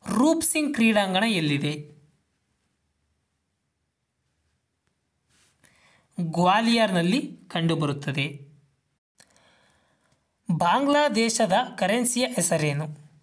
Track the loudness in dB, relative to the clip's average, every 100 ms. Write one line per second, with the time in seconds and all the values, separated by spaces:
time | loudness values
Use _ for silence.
0 | -4 2 2 2 0 -2 -2 0 2 2
1 | 2 0 0 0 0 -2 -2 -6 -12 -20
2 | _ _ _ _ _ _ _ _ _ _
3 | _ _ _ _ _ _ _ _ _ _
4 | _ _ _ _ _ _ _ _ _ _
5 | _ _ _ _ _ _ _ _ _ _
6 | _ -8 -4 0 2 4 4 2 2 2
7 | 2 0 -2 -12 -10 -2 0 0 -2 -4
8 | -6 -4 -4 -6 -20 _ _ _ _ _
9 | _ _ -20 _ _ _ _ _ _ _
10 | _ _ _ _ -6 0 2 2 2 2
11 | 2 2 0 0 2 2 0 -4 -2 0
12 | 0 -2 -2 -2 0 0 0 -2 -6 -10
13 | -20 _